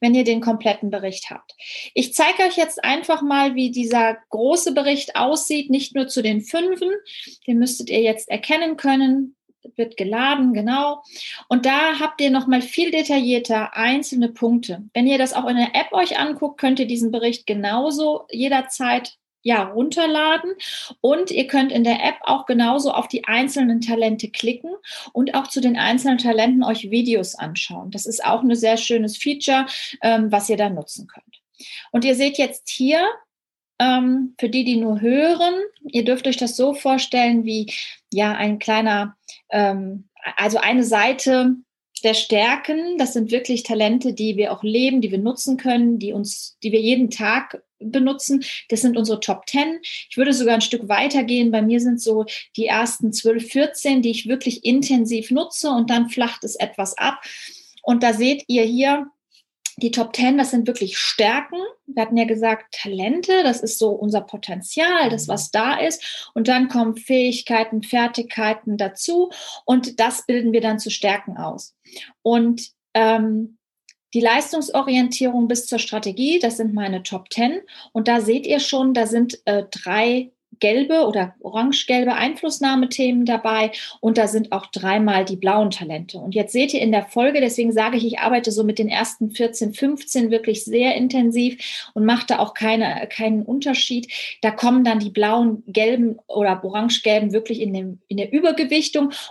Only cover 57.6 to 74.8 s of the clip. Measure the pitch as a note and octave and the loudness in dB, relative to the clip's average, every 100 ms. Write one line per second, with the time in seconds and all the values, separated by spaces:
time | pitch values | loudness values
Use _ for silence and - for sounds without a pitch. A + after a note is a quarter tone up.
57.6 | - - - A#3 A#3+ G#3+ B3+ C#4+ - A#3+ | -20 -8 0 2 2 2 2 0 0 2
58.6 | A3+ A#3+ C4+ C#4+ C#4+ _ _ _ _ _ | 2 2 2 0 -2 _ _ _ _ _
59.6 | - - A#3 A#3+ A3+ - B3 C#4+ B3+ B3 | -14 -4 -2 -2 -4 0 2 4 2 0
60.6 | A3+ A#3+ F#3+ - - - G#3 C4 C#4+ F4 | 0 -2 -4 -2 -2 2 2 2 -2 -8
61.6 | G4+ - - C4 A3 A#3 A3+ A3 A3+ A3 | -8 -12 -8 -4 0 2 2 2 0 0
62.6 | - - G#3 F#3+ G3+ E4 F4+ F#4 D4 A#3+ | -4 -12 -8 -4 -2 -2 2 4 4 0
63.6 | A3 - A3 G3+ G#3 G#3 G3+ G#3 - F#3 | -4 0 0 0 0 -2 -2 -10 -10 -10
64.6 | - D4+ E4+ F4 B3+ A3+ - G3+ - G#3+ | -6 0 2 2 2 0 -4 -4 -2 -2
65.6 | A#3+ - D#4+ - - - - A#3 A3+ B3+ | 0 0 -2 -2 -8 -12 -8 -2 2 4
66.6 | C4 B3 A3+ A3+ - B3+ B3 A#3+ - A3+ | 2 2 0 -2 0 2 2 -2 -2 0
67.6 | A3+ A3 - A#3+ A#3+ A#3+ A#3 - G#3+ A3 | 0 -4 -2 0 0 -2 -6 -2 -2 -2
68.6 | A3 G#3 G3 - - F4 F4+ - - - | -4 -2 -4 -4 -2 0 0 -2 -16 -10
69.6 | - B3+ B3+ - A3+ B3 - A#3+ A#3 A3 | 2 2 2 0 0 0 -2 0 2 2
70.6 | A3 A3 G#3+ - G3+ G3+ G3+ - D#3+ - | 2 -2 -4 -2 0 -2 -4 -10 -10 -10
71.6 | - _ _ - - _ A3+ A#3 A#3 A#3 | -16 _ _ -20 -20 _ 0 4 4 0
72.6 | - _ _ A3+ A3 A3+ A3 A3 A3 - | -4 _ _ 2 4 4 0 -2 -4 -10
73.6 | _ _ _ _ _ A#3 A#3 B3 D4 E4 | _ _ _ _ _ 0 2 2 0 -4
74.6 | C#4+ C4+ | -2 -2